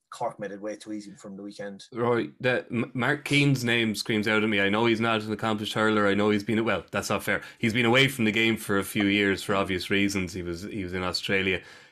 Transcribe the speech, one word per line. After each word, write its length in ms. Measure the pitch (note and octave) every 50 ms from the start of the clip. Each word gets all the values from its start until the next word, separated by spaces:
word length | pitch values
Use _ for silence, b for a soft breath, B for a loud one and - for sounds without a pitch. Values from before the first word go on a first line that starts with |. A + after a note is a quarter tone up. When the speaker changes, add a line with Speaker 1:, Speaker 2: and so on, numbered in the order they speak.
| _ -
Speaker 1:
Cork 320 | - - - - - -
made 120 | G#2 F#2+
it 100 | G2+ G2
way 140 | G#2 G#2+ G#2
too 160 | G#2 - A2
easy 200 | G#2+ G#2 G2 G2
from 240 | G2 - - G2+ G2
the 60 | F#2+
weekend. 420 | G2+ G2+ G2+ - G2+ G2+ G2 G2 - -
Speaker 2:
Roy, 380 | B2 A#2 A#2+ A#2+ A#2+ A#2 - - - -
the, 240 | B2+ B2+ B2 G#2+ - -
M-, 200 | - A2+ B2 - -
Mark 320 | B2+ A#2 C3+ D3 D3 -
Keane's 380 | - C#3+ C#3+ C#3+ C#3+ C3+ A#2 A#2+
name 300 | A#2+ A#2 A#2 A2+ A2 G#2
screams 340 | - - - A2+ G#2+ G#2 A2+
out 140 | G#2+ G#2+
at 60 | G#2+ A2
me. 140 | G#2+ G2
I 80 | G2 G2
know 160 | G2+ A2 A#2
he's 140 | A#2 A2+ G#2+
not 220 | A#2 A#2 A2+ G#2+
an 100 | G#2+ A2
accomplished 420 | G#2+ - A2+ A2 G#2+ G#2 A2 G2+ -
hurler. 320 | A#2 G#2+ A2 G#2+ G#2+ G#2
I 80 | G2+ G2
know 160 | G2+ G#2 G#2+
he's 140 | G#2 G2+ G2+
been, 200 | - A2 A2 A2
well, 200 | A2 G2 F2 - -
that's 200 | - G2+ - -
not 120 | G#2+ G2
fair. 200 | - A2 G2 F2+ - B B B
He's 160 | A#2 A#2 G#2+
been 120 | B2 A#2
away 220 | A2+ A#2+ C3 C#3 C3+
from 160 | C#3 - A2
the 80 | A2
game 240 | G2+ A2+ A2+ A2+ A2
for 220 | G#2+ - - G2 G2
a 60 | F#2+
few 200 | - - A2 G2+
years 380 | G2 G2+ G#2 G2+ G2 F#2+ F2
for 120 | - - G2+
obvious 360 | G2 F#2+ F2+ F#2+ F2 - -
reasons. 420 | G#2 G2 G2+ G2 G2+ F#2+ F#2 E2+
He 100 | F#2+ F#2
was, 200 | E2+ F2 E2+ E2+
he 220 | G2+ G#2 - G#2 F#2
was 100 | F2 F#2
in 80 | F#2
Australia. 580 | F#2 F2+ E2+ - - - G2+ F#2+ F#2+ F#2+ F#2 E2+ - B B B B B